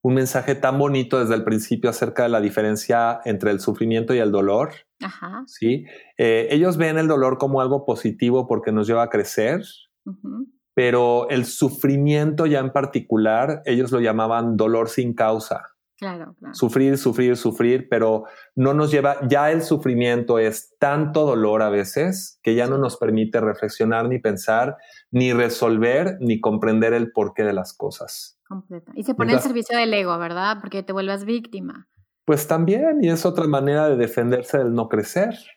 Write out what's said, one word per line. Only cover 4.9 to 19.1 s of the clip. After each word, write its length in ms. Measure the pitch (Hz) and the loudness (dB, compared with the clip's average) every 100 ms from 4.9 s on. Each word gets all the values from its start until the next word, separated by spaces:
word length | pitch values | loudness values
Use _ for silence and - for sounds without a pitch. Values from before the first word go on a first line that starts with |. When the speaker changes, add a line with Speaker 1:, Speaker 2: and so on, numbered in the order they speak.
| _ | _
Speaker 2:
Ajá. 400 | 196 - 175 208 262 | -14 -12 -16 -14 -16
Speaker 1:
¿Sí? 380 | - 113 131 - - - - | -4 -2 -2 -6 -20 -20 -2
Eh, 280 | 120 113 113 | 2 2 2
ellos 240 | 147 180 160 | 2 2 2
ven 220 | 160 156 | 0 2
el 100 | 160 | 2
dolor 280 | 147 131 131 | 2 2 0
como 240 | 139 139 | 0 0
algo 240 | 127 139 | 0 0
positivo 640 | 143 113 113 107 120 123 120 | -2 -2 -2 0 2 2 2
porque 240 | 113 113 | -2 0
nos 160 | 107 104 | 0 2
lleva 160 | 117 | 2
a 80 | 117 | 2
crecer. 520 | 107 101 - 110 170 208 - _ _ - | 0 -2 -2 0 -2 -6 -20 _ _ -16
Speaker 2:
Ujú. 400 | 190 208 214 262 _ _ | -14 -12 -12 -12 _ _
Speaker 1:
Pero 540 | - 123 123 120 120 120 | 0 2 4 4 2 0
el 160 | 131 120 | -2 -2
sufrimiento 1000 | - 139 - 143 139 143 147 151 151 165 | 0 -2 0 0 2 2 2 0 0 2
ya 120 | 143 | 2
en 120 | 131 | 0
particular, 920 | 139 139 123 110 110 107 113 139 147 | -2 -2 -4 0 0 2 2 0 -4
ellos 260 | - 123 127 | -2 0 2
lo 100 | 127 | 2
llamaban 560 | 113 110 110 117 117 110 | 2 0 0 0 0 0
dolor 320 | 110 113 113 | 2 2 0
sin 240 | - 123 | -2 -4
causa. 480 | 117 110 110 - - - _ _ _ | 0 0 0 -4 -8 -10 _ _ _
Speaker 2:
Claro, 380 | 196 175 160 - | -12 -10 -16 -18
claro. 180 | - | -18
Speaker 1:
Sufrir, 440 | - 123 135 135 139 | -2 0 2 2 2
sufrir, 380 | 131 117 127 120 | 0 2 0 2
sufrir, 500 | 117 110 120 127 127 | -2 0 2 2 0
pero 360 | 117 113 107 110 - - | 0 2 0 -4 -20 -10
no 200 | - 131 | 0 2
nos 160 | 147 151 | 2 2
lleva, 260 | 147 139 | 2 2